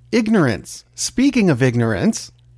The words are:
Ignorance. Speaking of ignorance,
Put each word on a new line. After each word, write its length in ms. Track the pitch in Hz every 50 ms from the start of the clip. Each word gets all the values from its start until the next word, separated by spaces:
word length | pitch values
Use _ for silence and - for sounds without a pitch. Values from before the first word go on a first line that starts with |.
| _ -
Ignorance. 720 | - 240 226 214 226 208 156 127 104 - - - - - - _ _
Speaking 560 | - - - - - 254 285 247 247 208 180
of 140 | 147 113 131
ignorance, 680 | 131 117 120 117 113 107 87 117 214 220 - - - - _ _ _ -